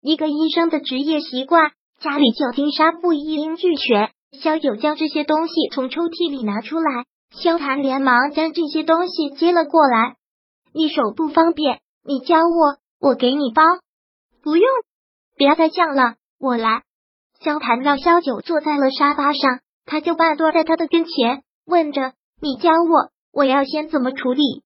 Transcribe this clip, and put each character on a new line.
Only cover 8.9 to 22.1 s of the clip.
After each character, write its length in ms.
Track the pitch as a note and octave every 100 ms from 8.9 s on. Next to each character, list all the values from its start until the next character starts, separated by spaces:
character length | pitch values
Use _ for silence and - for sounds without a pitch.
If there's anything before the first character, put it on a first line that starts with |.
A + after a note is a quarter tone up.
| E4 F4+
西 240 | E4+ D4
接 220 | C#4 E4+
了 140 | F4 D#4
过 200 | E4+ C#4+
来。 300 | A#3 A#3+ - _ _ _ _ _
“你 160 | - D#4
手 240 | D4+ A3+
不 140 | - D#4
方 240 | D#4 E4
便， 280 | E4+ D4+ - _ _
你 160 | - C#4
教 180 | B3+ E4
我， 380 | E4+ E4+ D4+ C#4+ _ _
我 140 | C#4
给 200 | B3+ B3
你 160 | C#4 C#4
包。 100 | A3+ D#4+ F4+ _ _ _ _ _ _
”“不 140 | D4+ D#4+
用， 120 | A#4 C5 - _ _ _ _ _
不 60 |
要 120 | C#4 D4+
再 120 | D#4+
犟 260 | D#4+ E4+
了， 200 | C#4 B3 A3+ _ _
我 180 | C4+ A#3+
来。” 260 | A3+ A3+ _ _ _ _ _ _
萧 160 | - G3+
谈 220 | - A#3
让 180 | C#4 C#4
萧 220 | F4 E4+
九 200 | E4+ A3
坐 200 | - D#4+
在 160 | D#4 D4
了 140 | C4+
沙 220 | C4+ C#4+
发 180 | D4 C#4+
上， 280 | C#4 C#4 B3+ _ _
他 160 | - D4+
就 140 | D4+
半 220 | E4 E4 D4+
坐 160 | D#4+
在 100 | E4
他 140 | D#4+ E4
的 100 | E4
跟 180 | E4+ E4
前， 360 | - A#3 C4+ _ _ -
问 240 | E4+ D4+
着 220 | C#4+ C4